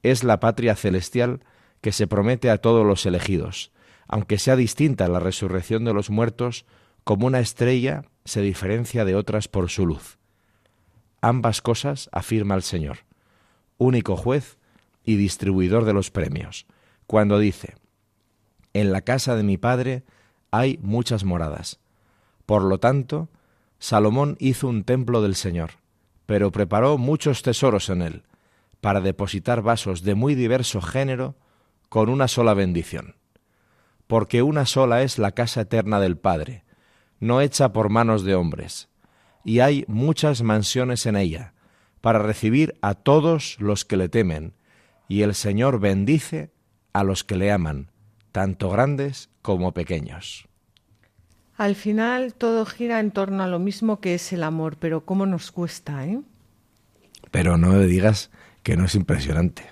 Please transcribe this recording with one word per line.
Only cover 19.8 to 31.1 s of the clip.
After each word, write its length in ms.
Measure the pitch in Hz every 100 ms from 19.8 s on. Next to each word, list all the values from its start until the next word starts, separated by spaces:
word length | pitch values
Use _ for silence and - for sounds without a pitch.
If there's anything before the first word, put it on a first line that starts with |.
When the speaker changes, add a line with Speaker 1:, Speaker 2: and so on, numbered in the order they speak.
| 127 127 - _ _ _ _
Speaker 1:
hay 260 | 107 131 -
muchas 440 | 101 117 - 113
moradas". 560 | 95 87 80 76 76 - _ _ _ _ _ _ -
Por 180 | 104
lo 140 | 95 95
tanto, 500 | 117 139 123 151 160 _ _ _ _ _
Salomón 580 | - 107 104 120 143 143
hizo 260 | 131 127 135
un 160 | 113
templo 400 | 95 127 123 120
del 140 | 104 95
Señor, 340 | 98 85 80 - _ _ _ _ -
pero 240 | 104 101
preparó 480 | 90 98 104 127 147
muchos 440 | 123 156 156 127
tesoros 460 | - 117 135 104 -
en 120 | 90
él, 220 | 85 78 _ _ _ _ _ _
para 200 | 107 101
depositar 640 | 95 90 98 101 87 120
vasos 400 | 113 113 101 87
de 140 | 92 101
muy 180 | 131
diverso 460 | 139 117 127 123 101
género 560 | 85 131 135